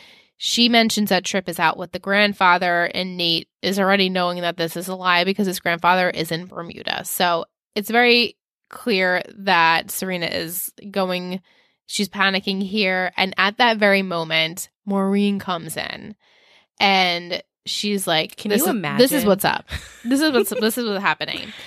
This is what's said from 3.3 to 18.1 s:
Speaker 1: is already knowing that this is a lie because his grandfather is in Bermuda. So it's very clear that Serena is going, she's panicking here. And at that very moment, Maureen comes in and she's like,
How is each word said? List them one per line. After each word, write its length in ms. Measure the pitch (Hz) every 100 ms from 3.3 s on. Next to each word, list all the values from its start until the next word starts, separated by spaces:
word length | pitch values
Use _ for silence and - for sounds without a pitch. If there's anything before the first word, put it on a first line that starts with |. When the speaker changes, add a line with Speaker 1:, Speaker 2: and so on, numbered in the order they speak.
| 165 - _
Speaker 1:
is 180 | - 196
already 280 | 190 196 185
knowing 340 | 185 180 175
that 140 | 175 170
this 180 | 165 170
is 100 | 180
a 80 |
lie 300 | 185 185 175
because 240 | 180 196 196
his 100 | 190
grandfather 500 | - 170 175 185 180
is 200 | - 165
in 160 | 165 180
Bermuda. 580 | - 170 - - -
So 420 | - - 180 170 - _ _
it's 160 | - 202
very 460 | 226 240 240 233 - _ _ _
clear 520 | - - 196 185 180 - -
that 520 | 196 175 165 165 -
Serena 360 | - 190 180 170
is 440 | - 165 180 - - 208
going, 500 | 196 190 180 180 185 - _ _ _ -
she's 220 | - 202
panicking 540 | 208 196 190 196 190
here. 480 | 196 214 190 185 185 -
And 160 | 190 -
at 180 | 190 214
that 220 | 247 226
very 240 | 208 196
moment, 680 | 190 170 160 160 160 175 - _
Maureen 540 | - 196 196 202 202 196
comes 360 | 190 175 160 -
in 380 | - - - 214 _ _ _ _ _ -
and 640 | 202 190 180 175 175 175 - _ -
she's 400 | - 208 202
like, 300 | 190